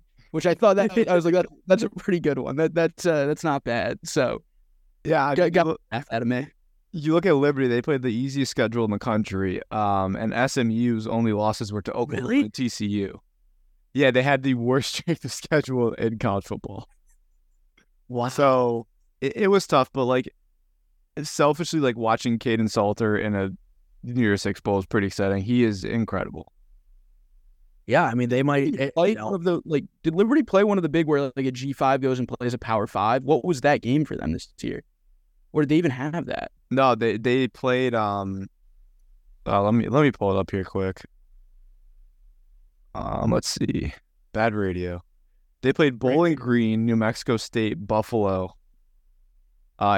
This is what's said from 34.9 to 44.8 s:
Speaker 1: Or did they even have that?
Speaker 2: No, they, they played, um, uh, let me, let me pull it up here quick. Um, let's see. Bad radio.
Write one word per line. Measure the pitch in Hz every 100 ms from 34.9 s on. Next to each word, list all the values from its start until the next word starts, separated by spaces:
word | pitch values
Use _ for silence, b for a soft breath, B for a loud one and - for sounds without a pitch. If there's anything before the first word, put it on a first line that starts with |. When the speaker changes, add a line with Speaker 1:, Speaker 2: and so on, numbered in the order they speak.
| _ _ _ _ _ _
Speaker 1:
Or | 156
did | 143
they | 156
even | 165
have | 131 147 165 -
that? | - - _ -
Speaker 2:
No, | 127 135 113
they, | 117 107
they | 123 127 127
played, | - 131 127 127 117
um, | 104 101 98 95 95 _ _ _ - _ _ _ _ - -
uh, | 101
let | 101
me, | 117 95
let | 127
me | 147
pull | - 101 95
it |
up | 90
here | 98 92
quick. | 101 95 92 - _ _ - - - - - - - - _ - _ _ _ _ _ _
Um, | - - - 113
let's | - -
see. | - - - - - _ _ _
Bad | 107 113
radio. | 107 98 90